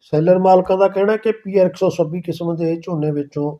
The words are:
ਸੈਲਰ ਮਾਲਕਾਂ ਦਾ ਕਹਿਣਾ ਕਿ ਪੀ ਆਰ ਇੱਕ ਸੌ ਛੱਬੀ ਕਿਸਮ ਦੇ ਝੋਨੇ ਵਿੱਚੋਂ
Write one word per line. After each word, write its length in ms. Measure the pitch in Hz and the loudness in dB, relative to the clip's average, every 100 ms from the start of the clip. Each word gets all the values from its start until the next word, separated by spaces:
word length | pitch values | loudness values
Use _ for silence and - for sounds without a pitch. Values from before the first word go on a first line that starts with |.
ਸੈਲਰ 380 | _ 151 160 185 | _ -2 2 4
ਮਾਲਕਾਂ 380 | 185 185 185 190 | 6 4 4 2
ਦਾ 100 | 196 | 2
ਕਹਿਣਾ 280 | 190 202 214 | 2 0 0
ਕਿ 160 | 220 | -2
ਪੀ 260 | 214 202 196 | -4 -2 2
ਆਰ 80 | 180 | 2
ਇੱਕ 100 | 180 | 2
ਸੌ 120 | 190 | -2
ਛੱਬੀ 300 | - 160 175 | 0 -4 -4
ਕਿਸਮ 340 | 175 160 170 165 | -8 -6 -6 -4
ਦੇ 200 | 165 170 | -4 -4
ਝੋਨੇ 340 | 165 165 151 | -6 -4 -2
ਵਿੱਚੋਂ 460 | 147 143 147 147 147 | -4 -6 -6 -6 -6